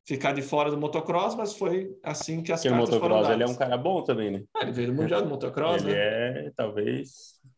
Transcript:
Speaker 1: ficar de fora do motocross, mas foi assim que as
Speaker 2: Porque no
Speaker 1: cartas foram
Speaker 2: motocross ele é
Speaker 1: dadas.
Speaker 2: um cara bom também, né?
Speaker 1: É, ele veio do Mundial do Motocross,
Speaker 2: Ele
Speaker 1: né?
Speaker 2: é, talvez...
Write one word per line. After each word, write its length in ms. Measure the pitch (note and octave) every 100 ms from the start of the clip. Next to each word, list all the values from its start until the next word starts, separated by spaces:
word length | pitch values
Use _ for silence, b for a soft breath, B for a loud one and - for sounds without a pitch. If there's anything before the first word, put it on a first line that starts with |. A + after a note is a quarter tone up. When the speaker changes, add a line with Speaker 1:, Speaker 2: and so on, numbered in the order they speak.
| -
Speaker 1:
ficar 260 | C#3+ C#3+
de 100 | C#3
fora 280 | C3 D3 D3
do 60 | D3
motocross, 560 | D3 E3 E3+ E3+ G#3
mas 200 | A3+ G#3
foi 340 | - F#3+ F3+ F#3+ -
assim 400 | - D3+ - E3
que 100 | E3
as 80 | E3
Speaker 2:
Porque 80 | C#3
no 60 | B2
Speaker 1:
cartas 160 | A#2 A2+
foram 100 | A#2 A2
Speaker 2:
motocross 180 | G#2
ele 80 | A2+
é 40 | A#2+
Speaker 1:
dadas. 80 | B2
Speaker 2:
um 20 |
cara 180 | B2+ B2
bom 260 | D3 F#3
também, 280 | - A2+ G#2+
né? 120 | G2 - A4
Speaker 1:
É, 60 |
ele 100 | -
veio 160 | A#2+ A#2+
do 60 |
Mundial 280 | C3 D#3+ F3
do 60 | D#3+
Motocross, 540 | C3+ C3 C3+ D#3 F3
Speaker 2:
Ele 100 | G2+
Speaker 1:
né? 60 | G2+ G#2 A2+ A#2+ C3+ D3
Speaker 2:
é, 40 | -
talvez... 800 | A2 G#2 G#2+ B2+ C3+ - - - -